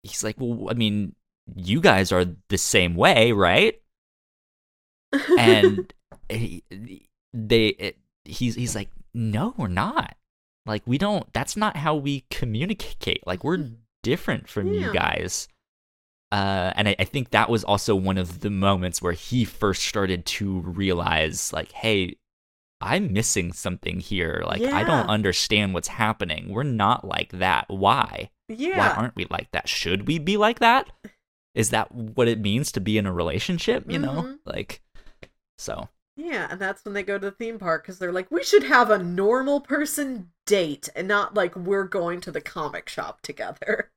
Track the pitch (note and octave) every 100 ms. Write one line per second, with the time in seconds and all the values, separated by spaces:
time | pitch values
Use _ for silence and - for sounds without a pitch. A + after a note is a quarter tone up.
0 | G2 - A2 G#2+ B2 A#2 G2+ A#2 A2 G#2
1 | F#2+ - _ _ - - F2+ C3+ E3+ F#2+
2 | F#2+ F#2 F2+ E2 _ G2+ - G#2+ F2 E2+
3 | C#3 B2 A2+ G#2 F2 G#2 G#3 - _ _
4 | _ _ _ _ _ _ _ _ _ _
5 | _ C#4 - F4+ A#2+ - - - - -
6 | _ - - A2+ A2 F2 _ F#2+ A#2 F#2
7 | _ _ _ A#2+ A2 A2+ G#2+ - G2 -
8 | _ _ - E2 B2 A2+ B2 G2+ G2+ -
9 | - A#2+ A2 G#2 G#3 A#3+ A2+ F2+ D#3+ D4
10 | - - _ _ _ _ - G#2+ - B2
11 | G3+ G3 - A2+ C3 G#3 G#3+ - D#3 D3+
12 | C#3+ C#3 _ - B2 A2 F3 - - -
13 | - - - F#2 C#3 F3+ C3+ A2+ _ _
14 | A2 D#3+ - - - - G2 - - -
15 | - - E2+ - - _ _ _ _ _
16 | _ _ _ G#2 G2 G2 F2+ - G#2+ -
17 | F#2+ C#3+ B2 G#2+ A2+ A#2 F#2+ G2+ - G2
18 | F#2+ F#2+ F2+ F2 G#2 G2 G2 G2 F2+ -
19 | F2+ E2+ - B2 A2 - G#2 F#2 - G#2+
20 | G2 F2+ - - G2+ F#2+ E2+ F2 G2 F2
21 | E2+ D#2+ D#2+ - - - - - A2+ G#2
22 | F2 - _ _ _ _ _ _ F#2+ E3
23 | F#3 G2 A2+ G#2+ F2 - F#2+ F2+ F2 F2+
24 | - G2 E2 D#2+ - - B3 C#4+ - D3+
25 | G#2 G#2+ G2+ - - G#2 G2+ F2 - -
26 | A2 A2 F#2 D#2 F#2 G2 D3 A2+ G2+ B2
27 | F#2+ E2 - F#2 F#2 D#2 - G2 G2 C3
28 | A2 - - _ - A3 D#4 F#4 A#3 D#3+
29 | B2 - - - - - - - - G2
30 | G#2 D#3+ D3+ G#3 G#3+ A#3+ A#3 C4 - -
31 | - _ _ _ _ B2 A2 A2 G#2 A#2+
32 | A2 A2+ A#2 A2 G2+ A2 D3 - G2 G#2+
33 | G2+ F2 E2 E2 - F3 - B3+ - E3+
34 | C3 D3 C4 C#4+ - - - - _ -
35 | - _ - _ _ _ - - - _
36 | _ - E4 B3 D#3+ F#3 G3 G3 - G3+
37 | F#3+ G3+ G3 F#3+ A3+ A3+ F#3 D#3+ - F3+
38 | F3+ F#3 F#3 E4+ C5+ G#4 C4+ C4+ A#3 G#3
39 | F3 F3+ G3 B3+ C4 C#4+ C#4+ C#4+ D4 -
40 | C#4 B3 F3 _ - G3+ E3 C#3+ - -
41 | F#3 G#3 G3 G#3 F3 F3+ F3 G3 F#3 G3
42 | E3+ F3+ F3+ D#3 - F3+ D3+ - - -
43 | D#2+ - - - G2+ - - G#3+ -